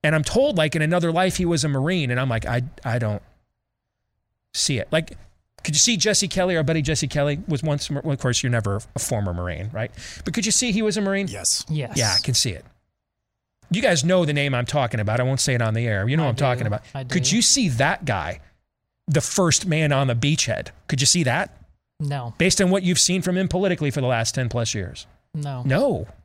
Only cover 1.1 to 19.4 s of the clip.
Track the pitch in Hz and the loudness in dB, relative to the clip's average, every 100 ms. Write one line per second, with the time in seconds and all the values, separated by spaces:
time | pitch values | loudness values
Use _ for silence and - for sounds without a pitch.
1.1 | 165 185 - 175 165 147 139 143 185 135 | 2 2 2 0 2 0 0 0 0 0
2.1 | 123 131 113 - 120 127 - 127 123 110 | 0 0 -2 0 -2 -2 -8 -4 -2 -2
3.1 | 104 - _ _ _ _ _ _ _ _ | -4 -8 _ _ _ _ _ _ _ _
4.1 | _ _ _ _ - - 127 - 156 160 | _ _ _ _ -4 -2 -2 0 -2 -2
5.1 | - - _ _ - - 151 - 220 214 | -14 -20 _ _ -12 -2 2 2 2 2
6.1 | 202 190 - 185 170 147 160 147 156 139 | 2 0 0 0 2 2 0 0 -2 -2
7.1 | 151 143 147 - 147 160 143 - 139 165 | 0 0 -2 -2 -2 0 -2 -2 -4 -4
8.1 | 139 131 120 127 120 107 98 - - - | -2 0 0 0 0 0 -4 -6 -8 -4
9.1 | 113 101 87 87 87 101 107 117 - - | -2 -2 -2 -4 -6 -8 -6 -8 -10 -16
10.1 | - - 170 202 - 247 208 214 196 196 | -10 -6 -4 0 0 0 0 0 0 -2
11.1 | 196 190 98 - - - 156 135 - 110 | -2 -4 -4 -4 -4 -4 -6 -4 0 0
12.1 | 92 - 123 127 85 - _ _ _ _ | 0 0 0 -2 -4 -14 _ _ _ _
13.1 | _ _ _ _ _ _ 185 262 170 156 | _ _ _ _ _ _ 0 2 2 4
14.1 | 185 160 143 143 127 120 151 123 117 104 | 4 4 2 0 0 0 0 0 0 0
15.1 | 113 127 131 - 123 113 110 117 101 107 | 0 0 0 0 2 2 0 0 0 2
16.1 | 147 151 113 139 123 110 107 - 139 127 | 2 2 2 0 0 -2 -4 -6 -12 -4
17.1 | 185 127 220 220 - 202 120 139 196 143 | -2 2 2 2 2 2 2 0 0 -2
18.1 | 98 76 - - _ _ _ _ _ - | -2 -4 -8 -14 _ _ _ _ _ -2
19.1 | 151 - - | 0 0 2